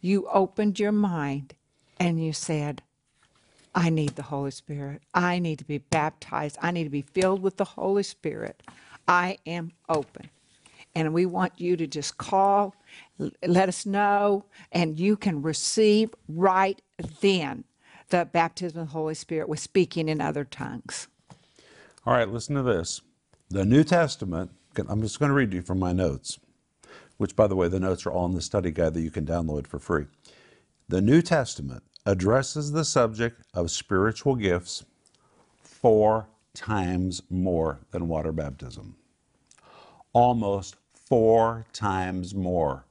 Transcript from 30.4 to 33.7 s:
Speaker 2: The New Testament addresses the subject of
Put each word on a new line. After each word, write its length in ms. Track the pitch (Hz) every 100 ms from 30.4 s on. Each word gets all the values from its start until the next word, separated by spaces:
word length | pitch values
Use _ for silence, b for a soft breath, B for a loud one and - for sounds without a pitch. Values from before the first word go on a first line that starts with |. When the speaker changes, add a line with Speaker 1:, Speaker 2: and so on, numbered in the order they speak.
| b b b b _
Speaker 2:
The 120 | 90
New 220 | 101 151
Testament 640 | 170 160 123 - 69 62 _ _
addresses 680 | - 98 92 123 131 151 147
the 120 | 151
subject 580 | 151 - 117 110 117 - -
of 160 | - 85